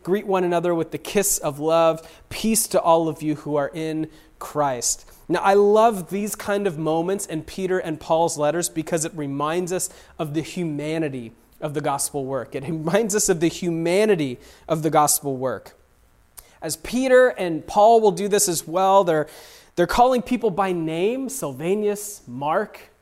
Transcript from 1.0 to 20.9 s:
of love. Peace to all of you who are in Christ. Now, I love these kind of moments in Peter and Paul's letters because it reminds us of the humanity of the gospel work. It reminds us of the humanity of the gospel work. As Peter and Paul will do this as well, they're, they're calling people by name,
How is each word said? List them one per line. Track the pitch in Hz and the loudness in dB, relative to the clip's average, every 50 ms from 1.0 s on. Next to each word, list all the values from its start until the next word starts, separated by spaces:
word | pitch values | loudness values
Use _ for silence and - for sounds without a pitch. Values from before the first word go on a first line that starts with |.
| - - - 208 190 - - - | -8 -4 -2 0 0 0 -2 -2
of | - 151 139 143 | -4 -6 -4 -2
love. | 151 160 165 165 165 165 160 160 - - - - - - | 0 2 4 4 4 4 2 0 -4 -18 -20 -20 -18 -14
Peace | - - - 220 220 202 - | -8 -4 -2 0 0 0 0
to | - - 185 | 0 0 2
all | - 170 165 165 165 160 | 4 4 4 4 4 0
of | 147 - | -2 -4
you | 156 156 151 | -4 -4 -4
who | 147 - 147 147 | -4 -4 -4 -2
are | 147 139 135 | -2 -2 -2
in | - 160 160 160 156 156 156 156 - - - _ _ - | -4 -6 -6 -4 -4 -4 -6 -6 -10 -16 -20 _ _ -16
Christ. | - - - 151 143 135 127 120 117 - - - - - - - - - | -14 -6 -2 -2 -2 0 -2 -4 -4 -4 -6 -6 -10 -18 -20 -12 -6 -4
Now, | 170 170 | -2 0
I | 156 196 196 | 2 4 6
love | 202 202 202 208 214 220 240 220 185 165 - | 6 6 6 6 6 6 4 4 0 -6 -6
these | 185 202 208 208 - | -6 -4 -4 -6 -6
kind | - - 208 202 202 202 | -8 -4 -4 -2 -2 -2
of | 196 156 | -2 -2
moments | 156 160 156 160 165 165 180 196 196 - | -2 -2 0 0 0 0 -2 -2 -4 -4
in | - 165 156 151 | -6 -8 -8 -8
Peter | - - 196 190 180 185 185 | -8 -8 -6 -4 -2 -2 -2
and | - 170 160 - | -2 -4 -6 -6
Paul's | - - 165 160 170 160 - | -2 0 2 2 2 0 0
letters | 147 147 147 151 175 165 - | 0 0 0 0 0 -4 -4
because | - 160 156 - 175 160 151 | -4 -6 -4 -4 -4 -4 -4
it | 165 - | -4 -6
reminds | 156 147 139 139 143 147 151 165 180 185 165 | -6 -6 -6 -4 -4 -2 -2 -2 -2 -2 -2
us | 185 175 - - - - - - - - | -4 -4 -4 -6 -10 -14 -20 -14 -10 -8
of | 165 147 147 | -8 -6 -4
the | 165 | -6
humanity | 160 - - 180 170 160 147 147 147 156 160 165 160 143 135 127 113 113 - _ _ _ _ - | -6 -6 -6 -6 -4 -4 -4 -4 -6 -4 -4 -2 -4 -4 -6 -8 -12 -14 -16 _ _ _ _ -10
of | - 151 | -8 -6
the | 139 151 | -4 -4
gospel | 143 147 139 139 - - - 143 135 | -2 -2 -2 -2 -4 -6 -6 -6 -6
work. | 131 135 127 113 - - | -4 -4 -6 -6 -6 -10
It | 135 139 | -8 -6
reminds | 160 165 160 151 165 185 202 233 202 196 | -6 -6 -6 -2 0 0 2 2 0 0
us | 214 - - | 0 0 0
of | 185 156 | 2 2
the | - 214 | 0 0
humanity | - - 185 175 165 165 165 170 180 196 214 220 202 160 147 131 120 - - - - - - - | 0 -2 -4 -4 -2 -2 0 2 2 4 4 4 2 2 0 -4 -6 -10 -16 -20 -20 -12 -6 -4
of | 160 160 | -2 0
the | 151 160 | 0 2
gospel | 147 156 151 143 - - - 143 135 127 | 4 4 4 4 2 0 -2 -4 -4 -2
work. | 131 127 107 95 - - - _ _ _ _ _ _ _ _ _ _ _ _ - - _ _ _ | -2 -4 -4 -6 -8 -14 -20 _ _ _ _ _ _ _ _ _ _ _ _ -20 -20 _ _ _
As | - 160 151 | -10 -8 -8
Peter | - - - 220 254 262 262 254 254 254 247 | -8 -8 -6 -2 0 4 6 6 8 6 6
and | - - 185 175 160 147 - | 2 0 -4 -4 -4 -4 -6
Paul | - - - 208 233 233 226 | -2 2 6 6 8 8 6
will | 220 202 | 6 4
do | 175 170 202 202 | 2 2 0 0
this | 202 202 196 | 2 2 2
as | - 170 147 - 156 | 0 -2 -4 -4 -4
well, | 160 185 190 190 196 196 190 | -2 0 4 4 6 6 6
they're, | 170 160 151 143 - - - - - - - - _ _ | 4 2 0 0 -4 -8 -20 -20 -20 -20 -20 -20 _ _
they're | - 175 | -2 0
calling | - - 247 240 262 262 247 | 2 4 4 4 4 4 0
people | - - 247 214 233 220 | 0 -2 -2 -2 -2 -2
by | 165 202 196 190 | 0 0 -2 0
name, | 185 170 160 156 | -2 -2 -2 -4